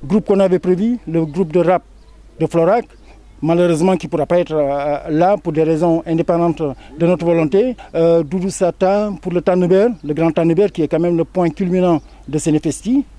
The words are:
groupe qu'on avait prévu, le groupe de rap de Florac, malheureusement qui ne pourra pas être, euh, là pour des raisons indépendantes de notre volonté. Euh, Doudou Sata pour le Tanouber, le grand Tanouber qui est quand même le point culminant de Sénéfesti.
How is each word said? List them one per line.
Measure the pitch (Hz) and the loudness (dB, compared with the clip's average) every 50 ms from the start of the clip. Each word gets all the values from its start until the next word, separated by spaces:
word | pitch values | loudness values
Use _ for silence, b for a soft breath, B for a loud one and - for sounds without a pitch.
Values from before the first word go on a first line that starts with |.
| - | -4
groupe | 135 175 214 170 | 0 -2 -2 2
qu'on | - 202 196 | 2 2 2
avait | 196 190 180 175 | 2 2 2 0
prévu, | - 180 180 175 208 233 247 226 - 156 | 0 0 0 0 0 -2 -2 -4 -6 -4
le | 160 165 160 | -2 -2 -2
groupe | 151 143 175 196 156 151 | -2 -2 -4 -4 0 0
de | 180 | 0
rap | 170 165 185 170 - - - - - - - - - - - - | 2 2 2 0 -2 -6 -20 -20 -20 -20 -20 -20 -20 -20 -8 -6
de | 160 | -6
Florac, | 156 - 165 165 175 208 240 226 - - - b b b b - - - - - | -2 0 0 2 2 2 0 -2 -6 -16 -20 b b b b -20 -20 -14 -6 -2
malheureusement | 156 170 170 180 175 170 151 170 190 190 | -2 0 2 2 2 2 2 2 0 0
qui | 165 - | 0 -2
ne | 151 | -4
pourra | - 165 147 | -4 -4 -2
pas | - 170 175 | 0 0 0
être, | 175 - 156 | 0 0 -2
euh, | 156 147 139 139 143 143 147 147 143 - 170 | -2 0 0 -2 -2 -2 -2 -4 -4 -4 -4
là | 156 156 170 185 202 202 | 0 2 2 2 2 0
pour | - 175 156 | -2 -4 -2
des | 151 160 | 0 0
raisons | 156 165 156 170 175 165 165 - | 0 0 0 2 0 0 0 -2
indépendantes | 175 165 165 170 - 175 170 170 170 160 - 160 | -2 -2 -2 0 0 0 0 2 0 -2 -2 -4
de | 143 127 - - - - - 170 | -6 -6 -10 -16 -20 -6 -2 0
notre | 165 180 156 170 | 0 0 0 0
volonté. | 170 170 165 160 151 156 196 233 254 240 B B B B | 0 0 0 0 0 2 0 0 0 -2 B B B B
Euh, | - 165 170 170 170 165 | 0 2 2 2 2 0
Doudou | 139 156 190 175 196 | -2 -4 -4 -4 -4
Sata | - - 190 175 165 - 190 185 196 208 214 208 202 - | -4 -2 -2 -2 0 0 0 0 2 0 0 -2 -6 -8
pour | - 185 175 | -8 -4 -4
le | 180 | -2
Tanouber, | 165 - 180 180 180 170 185 190 202 240 233 160 - | 0 0 2 2 2 4 4 4 4 2 0 -4 -6
le | 147 151 | -6 -2
grand | 147 165 165 | 0 0 0
Tanouber | 156 - 165 165 165 165 208 202 | 0 2 2 2 2 2 2 0
qui | - - 160 | 0 -2 -4
est | 139 | -2
quand | - 160 | 0 0
même | 170 175 175 | 0 0 0
le | 165 165 | 0 -2
point | - - 185 180 165 | -2 -2 -2 -2 -2
culminant | 156 - 196 180 175 185 180 180 170 151 - b b b b - | -2 -2 -4 -2 0 0 2 2 2 0 -2 b b b b -6
de | 135 151 | -6 -4
Sénéfesti. | - 165 151 151 - 165 143 - - 196 247 285 269 - - | 0 0 0 0 0 -2 -6 -4 -4 -2 0 0 -2 -4 -10